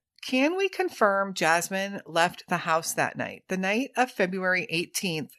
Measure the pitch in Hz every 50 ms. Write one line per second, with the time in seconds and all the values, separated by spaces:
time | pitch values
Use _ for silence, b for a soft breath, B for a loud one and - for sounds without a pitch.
0 | _ _ _ _ - - 254 262 277 320 359 381 392 381 - - 370 349 - -
1 | 220 202 196 196 196 196 185 - 175 156 165 175 165 - 190 190 196 202 202 -
2 | - - 160 165 170 180 - - - - 180 165 - 170 160 165 165 - - -
3 | 135 - - - 117 98 98 - _ - 185 185 185 190 208 240 277 - - 233
4 | 254 254 - - 190 180 190 190 185 185 185 180 160 - 165 170 175 - - -
5 | - 180 160 156 - - -